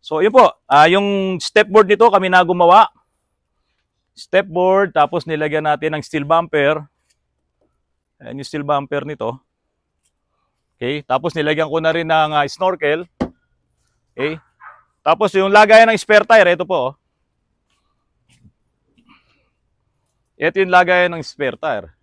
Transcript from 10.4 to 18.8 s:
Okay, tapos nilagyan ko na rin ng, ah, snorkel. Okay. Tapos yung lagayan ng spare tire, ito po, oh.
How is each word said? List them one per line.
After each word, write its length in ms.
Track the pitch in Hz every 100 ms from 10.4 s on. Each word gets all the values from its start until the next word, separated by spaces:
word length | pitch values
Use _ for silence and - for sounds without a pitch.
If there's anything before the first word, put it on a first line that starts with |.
| _ _ _ _
Okay, 240 | 120 147
tapos 320 | - 131 160 160
nilagyan 320 | 151 151 156
ko 80 | 160
na 100 | 160
rin 160 | 165 165
ng, 220 | 160 151
ah, 140 | 151 143
snorkel. 560 | - 185 185 147 156 180 _ - _ _ _ _ _ _ _ _ -
Okay. 240 | 143 156 _ _ - - _ _
Tapos 240 | - 170 208 190
yung 160 | 190
lagayan 400 | 208 214 220 226
ng 60 | 220
spare 240 | - 208
tire, 320 | 214 226 180 175
ito 80 |
po, 140 | 180 175
oh. 140 | 127 143 _ _ _ _ _ _ _ _ _ _ _ _ _ _ _ _ _ _